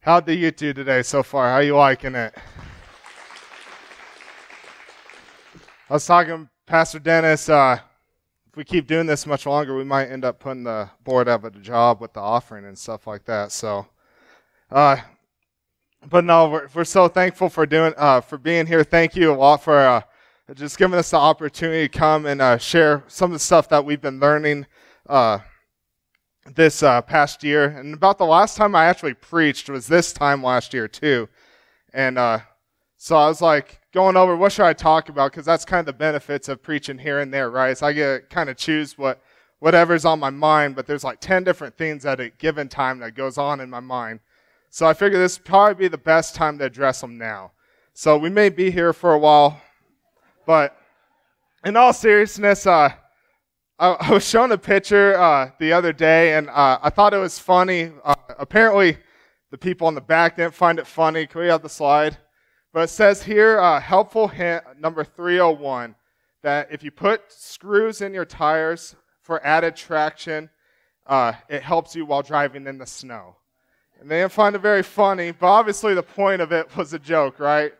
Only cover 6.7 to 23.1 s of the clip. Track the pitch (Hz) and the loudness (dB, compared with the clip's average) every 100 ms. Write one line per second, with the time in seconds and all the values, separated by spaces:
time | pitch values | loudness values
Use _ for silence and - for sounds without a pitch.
6.7 | 165 165 156 151 165 160 156 - 151 131 | 0 0 -4 -2 0 2 -2 2 2 4
7.7 | 120 - _ _ _ _ _ _ - 143 | 0 -6 _ _ _ _ _ _ -20 -6
8.7 | 185 135 160 165 147 - 143 - 143 147 | -4 -2 -4 -2 -4 -4 -6 -2 -4 -4
9.7 | 135 135 135 135 131 127 123 139 131 120 | -8 -4 -4 -4 -6 -8 -8 -12 -12 -10
10.7 | 110 101 _ - 131 120 117 110 101 98 | -8 -10 _ -2 0 2 0 -4 -18 -6
11.7 | 117 117 110 113 - 101 117 - 107 101 | 0 2 2 -4 -10 -4 -4 -4 -20 -20
12.7 | 95 - 110 - 104 - 110 101 - 110 | -20 -14 -14 -14 -16 -8 -8 -6 -10 -8
13.7 | 101 101 _ _ _ _ _ _ _ _ | -8 -10 _ _ _ _ _ _ _ _
14.7 | 135 143 135 - _ _ _ _ _ _ | 2 2 2 -4 _ _ _ _ _ _
15.7 | _ _ _ 147 175 175 165 160 156 139 | _ _ _ -2 0 4 4 4 0 -8
16.7 | 156 165 196 180 185 185 - 185 - 151 | -8 -2 2 2 2 -2 -2 -6 -2 0
17.7 | 156 160 156 147 127 - 147 135 170 165 | 2 0 0 2 2 0 -10 -4 -2 0
18.7 | 165 151 170 165 185 165 139 139 147 - | 0 2 2 0 2 0 4 4 4 4
19.7 | 147 135 120 - _ _ _ _ 135 147 | 4 4 2 -2 _ _ _ _ -16 -14
20.7 | - 185 180 165 165 147 156 151 - 165 | 0 0 0 0 2 4 2 -4 -8 -6
21.7 | 160 151 - 156 156 151 139 131 117 - | -4 -4 0 0 0 -2 -2 2 0 0
22.7 | 170 156 147 139 | 2 2 2 -4